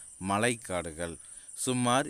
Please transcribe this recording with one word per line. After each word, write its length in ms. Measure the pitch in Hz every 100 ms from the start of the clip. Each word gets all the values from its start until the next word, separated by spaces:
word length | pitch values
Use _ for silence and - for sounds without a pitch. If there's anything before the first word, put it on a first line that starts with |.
| - - 95
மலைக்காடுகள். 880 | 101 120 113 - 87 82 78 85 76 - - - -
சுமார் 480 | 131 123 120 127